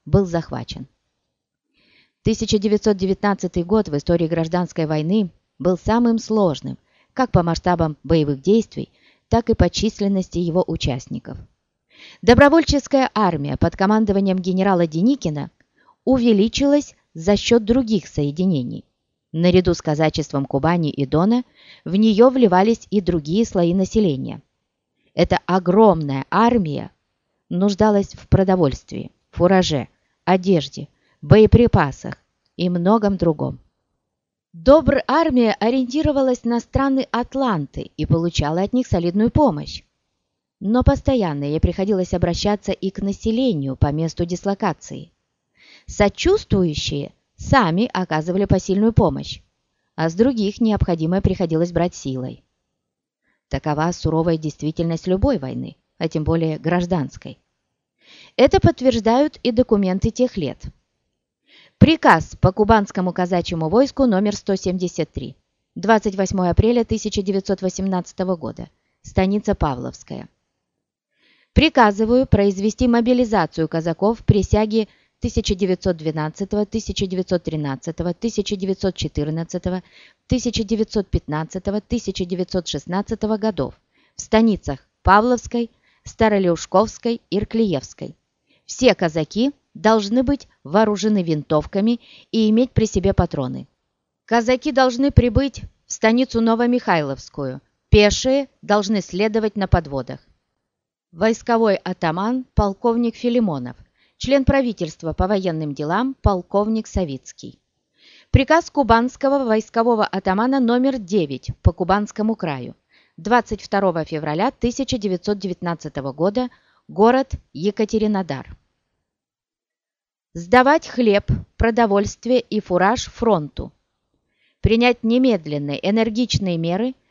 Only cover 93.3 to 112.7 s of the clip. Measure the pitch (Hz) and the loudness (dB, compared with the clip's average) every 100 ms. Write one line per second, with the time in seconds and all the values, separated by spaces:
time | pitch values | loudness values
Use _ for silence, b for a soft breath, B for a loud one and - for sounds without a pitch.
93.3 | 147 127 131 135 _ _ _ _ _ - | -2 -6 -8 -14 _ _ _ _ _ -2
94.3 | 233 226 254 302 262 262 240 277 - 240 | -2 0 -2 0 0 2 2 2 4 4
95.3 | 226 277 - - _ - - 220 240 262 | 2 -2 -6 -18 _ -16 0 2 2 0
96.3 | 233 226 226 240 247 220 170 143 135 - | 0 0 2 0 0 0 -2 -2 -8 -12
97.3 | - 135 139 _ _ - 208 208 - 262 | -10 -8 -10 _ _ 2 4 6 2 0
98.3 | 269 269 _ - 208 196 208 - 180 220 | -2 -2 _ -2 0 0 -4 -4 -4 -2
99.3 | 220 214 208 190 175 147 139 120 139 _ | 0 -2 -4 0 0 0 -8 -8 -14 _
100.3 | _ _ _ _ _ _ _ _ 165 214 | _ _ _ _ _ _ _ _ -2 -2
101.3 | 226 - 226 220 190 180 185 165 165 214 | 0 0 2 2 0 -4 -4 -4 -2 -4
102.3 | 262 254 - 202 196 240 233 233 - 240 | -4 -4 0 0 0 -2 0 -2 -2 0
103.3 | 240 208 143 123 - - _ _ - - | 0 0 -2 -8 -16 -20 _ _ -10 0
104.3 | 277 269 277 240 190 160 - 160 - 185 | 0 2 2 0 -4 -8 -8 -8 -4 -2
105.3 | 202 185 160 151 139 151 190 262 262 214 | 0 -2 -4 -6 -6 -4 -2 -4 -2 -2
106.3 | 185 - 202 208 220 - 196 165 131 - | -2 -2 -2 0 -2 -4 -4 -4 -8 -14
107.3 | - - - _ _ _ b b b b | -20 -20 -20 _ _ _ b b b b
108.3 | 254 269 320 - 285 226 226 247 - 269 | 0 4 0 0 -2 2 2 0 -2 -2
109.3 | 277 247 220 - 233 226 220 - 196 190 | 0 0 -2 -2 -2 0 0 -2 -2 0
110.3 | 190 247 269 233 247 269 262 175 202 147 | 0 2 2 2 2 0 -2 -2 -2 -2
111.3 | 131 - - - - 175 202 208 - 214 | -6 -10 -2 -2 0 0 0 -2 -4 -4
112.3 | 226 175 135 123 | -4 -6 -6 -10